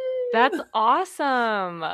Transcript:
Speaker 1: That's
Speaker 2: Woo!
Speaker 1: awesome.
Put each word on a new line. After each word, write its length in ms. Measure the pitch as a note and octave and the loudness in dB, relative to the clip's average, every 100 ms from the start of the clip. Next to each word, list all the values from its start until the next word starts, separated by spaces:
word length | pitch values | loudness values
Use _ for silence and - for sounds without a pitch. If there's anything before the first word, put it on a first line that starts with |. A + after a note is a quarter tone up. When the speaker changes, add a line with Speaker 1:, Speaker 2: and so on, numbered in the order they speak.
| C5 B4+ B4 | -2 -2 0
Speaker 1:
That's 240 | A4+ B3+ E4 | 2 2 0
Speaker 2:
Woo! 80 | - | -4
Speaker 1:
awesome. 1080 | A3 A3 D4 F#4 - C#4+ B3+ A#3 G#3 F#3 E3+ D#3+ | 0 2 2 0 -4 0 0 0 -2 -4 -6 -6